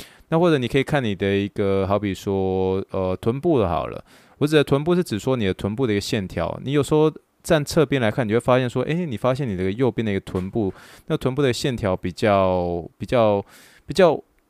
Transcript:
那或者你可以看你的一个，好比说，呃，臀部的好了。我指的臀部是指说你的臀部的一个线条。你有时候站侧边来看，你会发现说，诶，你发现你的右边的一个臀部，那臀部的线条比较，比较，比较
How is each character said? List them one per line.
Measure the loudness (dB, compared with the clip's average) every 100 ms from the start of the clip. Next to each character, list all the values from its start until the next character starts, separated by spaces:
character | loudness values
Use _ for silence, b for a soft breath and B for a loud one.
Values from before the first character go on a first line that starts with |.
| B B -4
那 | 2
或 | 2
者 | 2
你 | 0
可 | 0
以 |
看 | 0 0
你 | -2
的 | -2 0
一 | 0 0
个， | -2 0 0 2
好 | 0
比 | 0
说， | -4 -2 -2 0 0 0 -2 -4
呃， | -4 -2 -2
臀 | -2 -2
部 | 0 2
的 | 2
好 | 0 -4
了。 | -10 B B B B
我 | 2
指 |
的 | 2
臀 | 4 2
部 | 2
是 | 0
指 | 0 -2
说 | -2
你 | 0 0
的 |
臀 | -2 -4
部 | -2
的 | 0
一 | 0
个 |
线 | -2 -4 -4
条。 | -4 -4 -6
你 | -2
有 | -2
时 | 2
候 | 4 2 0 _ _
站 | 0 0
侧 | 2 0
边 | 2 2
来 | 0
看， | 0 0
你 |
会 | 0
发 | 2 2
现 | 2
说， | -2
诶， | -2 -4
你 | -4 -2
发 | -2
现 | -2 -2
你 | -2
的 | -2
右 | 0 0
边 | 0
的 | -2
一 |
个 | -2
臀 | -2 -4 -4
部， | -2 -2 B B B -6
那 | -2
臀 | -2
部 | 0
的 | 0
线 | 0 -2 -2
条 | -2 -2
比 | -4
较， | 0 2 4 4 2 0 -4 -8 -12
比 |
较， | -2 2 2 2 -4 B B B
比 | -6
较 | 4 4 4 -6 _ _